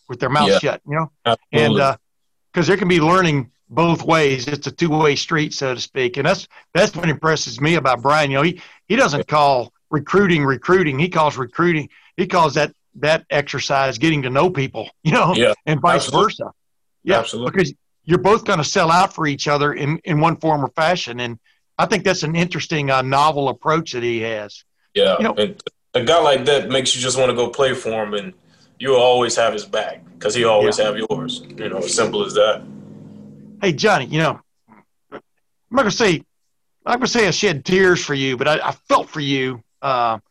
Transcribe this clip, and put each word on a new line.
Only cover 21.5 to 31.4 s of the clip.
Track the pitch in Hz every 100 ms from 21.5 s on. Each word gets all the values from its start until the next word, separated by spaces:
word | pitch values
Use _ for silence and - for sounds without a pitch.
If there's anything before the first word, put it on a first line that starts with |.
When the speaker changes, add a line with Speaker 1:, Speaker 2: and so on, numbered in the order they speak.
| _ _ -
Speaker 1:
I | 175
think | 208
that's | 190 180
an | 156 165
interesting, | 180 165 - 160 139
uh, | 135
novel | 131 139 151 143 139
approach | - 156 160 160
that | 123
he | 120 117
has. | 113 107 104 - _ _ _
Speaker 2:
Yeah, | 202 190 185
Speaker 1:
You |
know, | 220 -
Speaker 2:
and | 208 - - _ _
a | 123
guy | 123 165
like | 151 131
that | 127 139 104
makes | 131 127
you | 135
just | 131 127
wanna | 127
go | 120 120
play | - 135
for | 123 117
him, | 110 104
and | 104 95 - _ _ _ -
you'll | 127 127
always | 123 123 120 120
have | 113
his | 104
back | - 110 98 87 - -
'cause | -
he | 120
always | 117 107 107 104
Speaker 1:
Yeah. | 107
Speaker 2:
have | 104
yours. | 107 104 87 -